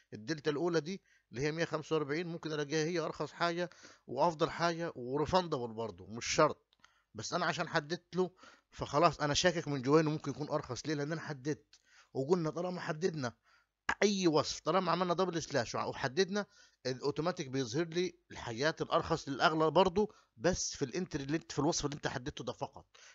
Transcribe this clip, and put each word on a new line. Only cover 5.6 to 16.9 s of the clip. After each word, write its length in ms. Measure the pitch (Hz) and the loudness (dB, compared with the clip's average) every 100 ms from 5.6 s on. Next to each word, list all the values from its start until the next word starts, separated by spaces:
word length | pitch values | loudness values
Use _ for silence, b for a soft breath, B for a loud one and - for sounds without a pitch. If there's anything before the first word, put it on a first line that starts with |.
| 120 | -2
برضه، 340 | 110 113 90 95 | -4 -6 -8 -12
مش 200 | 113 - | -8 0
شرط. 500 | - 151 - _ _ b b b | 6 6 4 _ _ b b b
بس 180 | 104 - | -12 -6
انا 140 | 165 170 | -2 -2
عشان 220 | 156 160 | -2 0
حددت 480 | 160 147 175 - 175 | -2 -2 -6 -4 -2
له، 140 | 180 B B B B | -2 B B B B
فخلاص 500 | - 117 139 170 147 | -8 0 4 4 4
انا 140 | 147 | 0
شاكك 340 | 139 180 165 147 | 4 2 2 -2
من 140 | 143 | -2
جوايا 200 | 139 160 | 6 6
انه 80 | 151 | 6
ممكن 200 | 151 147 | 0 -4
يكون 180 | 127 151 | -6 -4
ارخص. 380 | 151 - 117 143 | -4 -4 -6 -4
ليه؟ 80 | |
لان 180 | 147 143 | -4 -4
انا 80 | 160 | -6
حددت، 600 | - 135 139 139 _ - B B B | -8 -6 -4 -4 _ -20 B B B
وقلنا 360 | 131 135 180 156 | -4 2 2 2
طالما 300 | 156 180 175 | -2 -4 -4
حددنا 520 | 170 156 185 156 120 - b b b _ - - | -6 -2 -2 -2 -6 -6 b b b _ -6 0
اي 240 | 208 196 175 | 2 4 4
وصف، 320 | 147 123 - | 4 2 -2
طالما 320 | 151 185 175 | 0 2 2
عملنا 220 | 170 185 | 2 2
دبل 280 | 170 185 165 | 2 2 0
سلاش 320 | - 135 113 | -2 -2 0
وع-، 100 | 117 | -2
وحددنا، 640 | 107 - 131 143 180 208 196 B B B | -4 -2 -2 0 0 0 -4 B B B
الاوتوماتيك 640 | 127 | -6